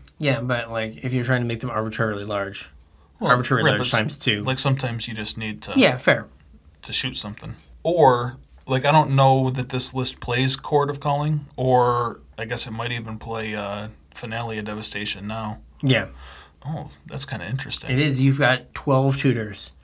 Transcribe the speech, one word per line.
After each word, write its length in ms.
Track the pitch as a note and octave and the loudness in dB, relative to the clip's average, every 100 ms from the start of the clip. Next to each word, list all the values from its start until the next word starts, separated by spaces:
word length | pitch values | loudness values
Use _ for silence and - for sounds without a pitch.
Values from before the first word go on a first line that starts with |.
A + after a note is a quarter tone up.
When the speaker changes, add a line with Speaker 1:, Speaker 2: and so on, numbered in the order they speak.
| - _ | -16 _
Speaker 1:
Yeah, 200 | D3 A#2+ | 0 0
but, 320 | B2 A#2+ A#2 | -2 -4 -2
like, 320 | A2+ A2 A2 | -4 -4 -6
if 80 | B2+ | -2
you're 140 | B2 A#2+ | -2 0
trying 160 | B2+ | 0
to 60 | A#2+ | 0
make 120 | A#2 | -4
them 100 | B2 | -4
arbitrarily 540 | A2 A2 A2 A2 G2+ | -4 -4 -2 -2 -2
large, 460 | G#2 G2+ G2 G2 - - _ _ _ _ | -4 -4 -4 -8 -16 -20 _ _ _ _
Speaker 2:
Well, 100 | F3+ | 2
Speaker 1:
arbitrary 320 | B2 B2 B2 | 2 4 2
Speaker 2:
right, 80 | C#3+ | 4
Speaker 1:
large 80 | G#2+ | 2
Speaker 2:
but 80 | B2 | 2
s-, 40 | A#2 | 2
Speaker 1:
times 180 | G#2+ - | 0 -2
two. 260 | - G#2 | -2 0
Speaker 2:
like, 160 | C3 C3 | -2 0
sometimes 480 | C#3 C3+ B2+ A#2 A#2 | 2 0 -2 -4 -8
you 60 | |
just 240 | A2+ G#2+ - | -6 -6 -4
need 240 | A2 G#2 | -6 -8
to 100 | - C4+ | -4 2
Speaker 1:
Yeah, 220 | F#3 B2 | 2 4
fair. 300 | - A#2+ - - - - - _ | 2 2 -2 -20 -20 -20 -20 _
Speaker 2:
to 100 | - | -2
shoot 220 | - B2+ B2 | 0 0 -4
something. 400 | G#2 A2 A2 G#2+ - - | -8 -10 -12 -14 -18 -6
Or, 540 | E3 E3+ C#3 B2 B2 - - - - | -2 6 6 6 0 -6 -20 -20 -2
like, 200 | C3 C#3+ | 0 6
I 60 | |
don't 180 | D#3 C#3+ | 6 6
know 380 | C3+ C3+ C3+ C3 | 6 6 6 2
that 200 | B2+ B2+ | -2 -4
this 240 | C3 - | 0 0
list 280 | B2+ B2 - | 0 -4 -4
plays 340 | - A#2+ C3 C3+ | -4 0 0 0
Chord 340 | - D3 C#3+ | 2 0 2
of 100 | C#3 | -2
Calling, 400 | D3+ C#3+ D3+ D3+ - - | -2 0 0 -2 -4 -2
or 640 | B2+ B2+ B2 A#2+ A#2 - - - | 4 6 6 2 0 -6 -16 -12
I 80 | A2 | -6
guess 200 | A#2 A#2+ | -2 -2
it 40 | |
might 200 | A2 A#2+ | -4 -6
even 240 | A#2+ A2 A2 | -6 -8 -10
play, 380 | A2+ A2+ A2 G#2 | -8 -6 -6 -6
uh, 320 | G2+ G2+ G#2+ - _ | -6 -6 -8 -14 _
Finale 460 | - A2+ A2+ A#2 G#2+ | -14 -8 -6 -6 -6
of 60 | G#2 | -8
Devastation 640 | G#2+ A2 G#2 G#2 G2 G2+ | -6 -6 -4 -4 -6 -8
now. 320 | A2+ G#2+ A2+ - - | -8 -8 -10 -16 -4
Speaker 1:
Yeah. 260 | C#3 A2+ F#2+ - - - - _ C#3 | 0 2 0 -12 -20 -20 -20 _ -10
Speaker 2:
Oh, 240 | D3+ C#2+ - - | -10 -10 -16 -14
that's 180 | C3+ - | -8 -6
kinda 200 | - F2 | -6 -6
interesting. 420 | C3+ - - - | -8 -6 -8 -2
Speaker 1:
It 80 | B2+ | 0
is. 220 | D3 B2+ | 2 4
You've 180 | C#3 C3+ | 4 4
got 340 | B2+ B2+ - | 2 2 -2
twelve 440 | - - C3+ C3+ C3+ | -6 2 2 4 2
tutors. 560 | C#3 A2+ G#2 G2 - - | 2 0 -4 -8 -12 -16